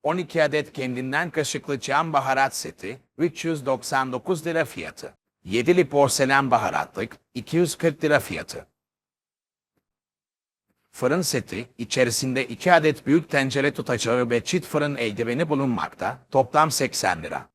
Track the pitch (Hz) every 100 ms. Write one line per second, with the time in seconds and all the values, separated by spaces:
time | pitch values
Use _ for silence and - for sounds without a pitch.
0 | 147 175 160 165 151 151 147 - 127 123
1 | 131 143 175 160 143 147 - 139 - 139
2 | 165 147 131 131 135 - - - 95 131
3 | _ - 165 - 165 156 135 131 - 135
4 | 131 123 170 175 165 165 143 - - -
5 | - _ _ _ - 110 123 180 147 143
6 | 139 - 135 139 135 120 - 73 76 -
7 | 113 - _ 127 110 165 170 - 165 143
8 | 156 147 - 82 - 85 - _ _ _
9 | _ _ _ _ _ _ _ _ _ _
10 | _ _ _ _ _ _ _ _ _ -
11 | 127 170 170 - - 95 - - 113 -
12 | 120 110 131 127 123 117 180 170 156 143
13 | - 156 147 143 135 139 143 - - 120
14 | 113 123 120 120 - 180 - 151 147 135
15 | 113 101 117 120 135 147 135 110 76 -
16 | 95 131 _ 135 131 147 156 - 131 -
17 | 95 82 76 76 -